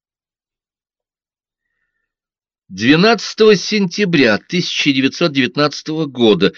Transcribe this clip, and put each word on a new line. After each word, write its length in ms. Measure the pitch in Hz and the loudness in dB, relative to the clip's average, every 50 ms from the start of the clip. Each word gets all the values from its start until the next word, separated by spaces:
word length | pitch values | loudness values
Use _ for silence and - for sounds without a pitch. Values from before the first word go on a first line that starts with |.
| _ _ _ _ _ _ _ _ _ _ _ _ _ _ _ _ _ _ _ _ _ _ _ _ _ _ _ _ _ _ _ _ _ _ _ _ _ _ _ _ _ _ _ _ _ _ _ _ _ _ _ _ _ | _ _ _ _ _ _ _ _ _ _ _ _ _ _ _ _ _ _ _ _ _ _ _ _ _ _ _ _ _ _ _ _ _ _ _ _ _ _ _ _ _ _ _ _ _ _ _ _ _ _ _ _ _
Двенадцатого 880 | - 98 92 104 123 147 160 185 220 233 196 - - - - 214 214 214 | -18 -10 -2 2 2 2 4 4 2 0 0 -4 -8 -2 2 4 4 4
сентября 840 | - - - 214 214 202 185 - - 208 185 170 147 131 113 104 98 | 2 0 -4 -2 -2 -2 -2 -2 -4 -2 0 2 2 2 2 2 0
тысяча 520 | - - - 180 165 - - - - 151 | -2 -6 -6 -4 -4 -4 -4 -4 -2 0
девятьсот 400 | 139 135 131 135 - - 175 170 | 0 0 -2 -4 -4 -4 -4 -2
девятнадцатого 760 | 143 135 127 120 - 143 147 147 - - - - 156 156 160 | 0 -2 -2 -2 -2 -2 -2 -2 -4 -6 -10 -8 -6 -6 -6
года 480 | 143 127 120 117 110 101 87 95 90 - | -6 -2 0 4 4 4 4 2 -2 -2